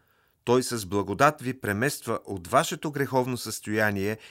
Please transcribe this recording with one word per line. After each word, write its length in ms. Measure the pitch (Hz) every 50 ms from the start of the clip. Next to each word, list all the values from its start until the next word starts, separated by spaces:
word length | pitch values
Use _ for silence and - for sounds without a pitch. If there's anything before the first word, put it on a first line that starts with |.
| _ _ _ _ _ _ _ _ -
той 200 | 120 123 131 127
с 220 | - 123 113 98
благодат 560 | 87 101 101 95 95 101 85 139 151 151 -
ви 180 | 120 127 123 -
премества 580 | - 104 98 104 123 147 - - - 117 110 - -
от 220 | - 101 95 87
вашето 440 | 85 120 143 160 - 180 156 - 156
греховно 460 | 143 139 139 127 135 127 123 131 123
състояние 800 | 117 - 110 104 - - 107 107 110 110 104 101 98 95 104 107 - - -